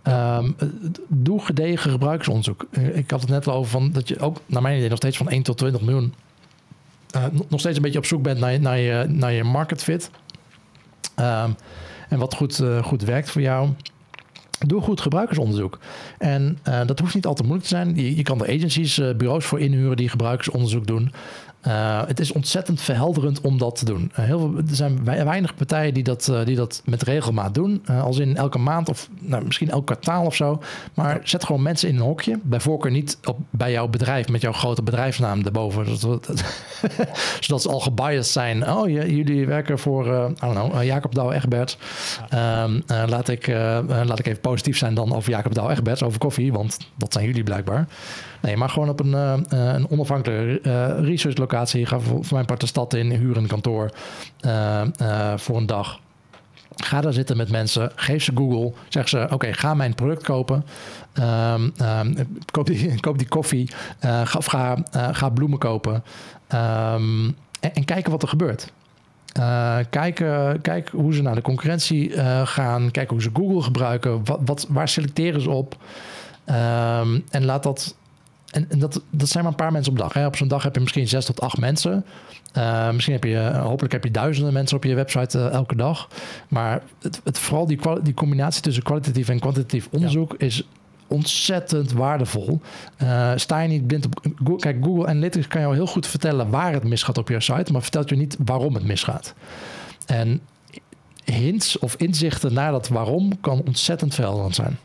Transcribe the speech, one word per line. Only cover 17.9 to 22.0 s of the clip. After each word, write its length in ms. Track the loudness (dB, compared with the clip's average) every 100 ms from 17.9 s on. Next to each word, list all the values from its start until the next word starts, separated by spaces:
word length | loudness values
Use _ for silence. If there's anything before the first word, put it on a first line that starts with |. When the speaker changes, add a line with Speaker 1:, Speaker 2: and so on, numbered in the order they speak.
Speaker 1:
Je, 200 | 0 0
je 80 | 0
kan 220 | 0 0
er 100 | 0
agencies, 420 | 0 0 0 0 0
eh, 140 | 0
bureaus 300 | 2 0 0
voor 140 | 0 0
inhuren 380 | 2 4 2 2
die 120 | 0
gebruikersonderzoek 800 | 0 0 0 -2 0 2 0 0
doen. 240 | 0 0 -4 -16 -18 -20 -6
Eh, 400 | -2 0 0 0